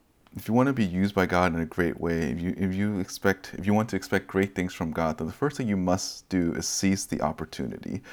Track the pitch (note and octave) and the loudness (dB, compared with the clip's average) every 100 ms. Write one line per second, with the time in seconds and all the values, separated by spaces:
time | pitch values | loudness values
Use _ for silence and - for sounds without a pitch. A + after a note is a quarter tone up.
0 | _ _ _ F#2 G2+ A#2 C3+ C3 G2 F2+ | _ _ _ -10 0 2 4 2 2 2
1 | G2 G2 F2+ F2+ F2+ E2 D#2+ - E2+ - | 0 2 2 4 4 2 -2 0 0 0
2 | E2 E2 D2+ D2+ F2 - F#2+ F#2+ G#2 G2+ | -2 0 0 -2 -2 0 0 0 -2 -2
3 | - - G2 F#2+ - - F#2+ G#2+ A2 F#2+ | -4 -2 0 0 -2 -4 2 2 2 -2
4 | - G2 - F#2+ G2 - F#2 - E2+ D#2 | 0 -2 0 2 2 0 -4 -2 -4 0
5 | D#2+ D#2 D#2+ - C#3+ C#3+ A#2+ G2+ F2+ F#2 | -2 -2 -6 -2 -2 -2 0 2 2 2
6 | - - - F#2+ E2+ - - - F#2+ F#2+ | 0 -10 -4 0 0 0 -2 0 2 2
7 | - - D2 - D#2 - - - - - | 0 -2 -2 -2 -8 -8 -8 -8 -8 -8
8 | - | -10